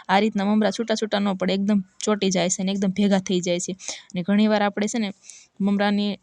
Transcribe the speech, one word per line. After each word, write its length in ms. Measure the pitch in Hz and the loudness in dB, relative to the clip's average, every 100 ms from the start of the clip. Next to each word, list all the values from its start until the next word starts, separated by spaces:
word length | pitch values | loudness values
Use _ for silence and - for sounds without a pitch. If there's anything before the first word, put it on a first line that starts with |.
આ 160 | - 190 | 0 2
રીતના 260 | 214 208 196 | 2 0 2
મમરા 260 | 214 208 | 2 2
છૂટા 240 | 196 226 220 | 0 -2 -2
છૂટા 240 | 214 208 | -2 0
ન 80 | 202 | 0
પડે, 220 | 190 190 | 0 0
એકદમ 260 | 190 202 202 190 - | 0 2 0 0 -6
ચોંટી 340 | - 214 190 | -2 0 2
જાય 180 | 185 175 | 0 0
છે 120 | - | -2
અને 100 | 190 | -2
એકદમ 200 | 196 196 | 0 -2
ભેગા 300 | 185 202 196 | 2 2 2
થઈ 200 | 190 185 | 0 -2
જાય 180 | 180 175 | 0 -4
છે. 140 | - 190 - - - | -4 -10 -10 -14 -10
અને 140 | 180 | -6
ઘણીવાર 400 | 175 202 214 214 | 0 2 4 2
આપણે 240 | 202 202 208 | 0 -2 -4
છે 120 | 240 | -2
ને 100 | 208 - - - - - | -6 -8 -20 -20 -16 -4
મમરાની 540 | 196 202 202 202 208 190 | 0 2 2 0 0 -4